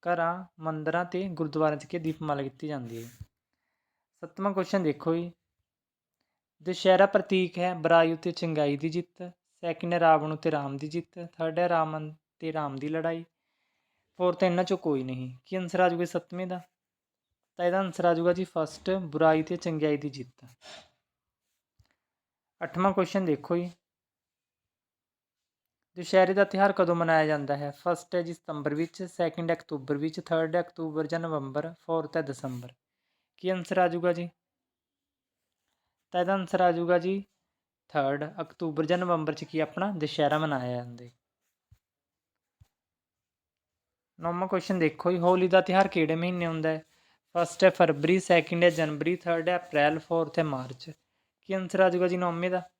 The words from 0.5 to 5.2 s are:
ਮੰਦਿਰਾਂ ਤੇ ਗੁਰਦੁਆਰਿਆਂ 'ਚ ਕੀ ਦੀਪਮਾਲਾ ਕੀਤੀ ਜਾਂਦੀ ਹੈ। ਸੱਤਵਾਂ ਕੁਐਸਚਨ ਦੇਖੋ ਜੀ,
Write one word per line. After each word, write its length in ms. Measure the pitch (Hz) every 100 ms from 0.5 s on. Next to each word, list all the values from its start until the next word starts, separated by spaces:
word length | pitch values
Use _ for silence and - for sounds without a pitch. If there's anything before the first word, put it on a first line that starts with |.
| _
ਮੰਦਿਰਾਂ 460 | 160 156 156 170 175
ਤੇ 220 | 180 190
ਗੁਰਦੁਆਰਿਆਂ 500 | 160 156 156 156 151
'ਚ 60 | -
ਕੀ 140 | 175
ਦੀਪਮਾਲਾ 440 | 160 156 156 143
ਕੀਤੀ 240 | 135 131 151
ਜਾਂਦੀ 360 | 143 120 117
ਹੈ। 60 | 117 117 - _ _ _ _ _ _ _ _ _
ਸੱਤਵਾਂ 300 | 175 - 196
ਕੁਐਸਚਨ 300 | 190 180 196
ਦੇਖੋ 320 | 165 147 -
ਜੀ, 160 | 165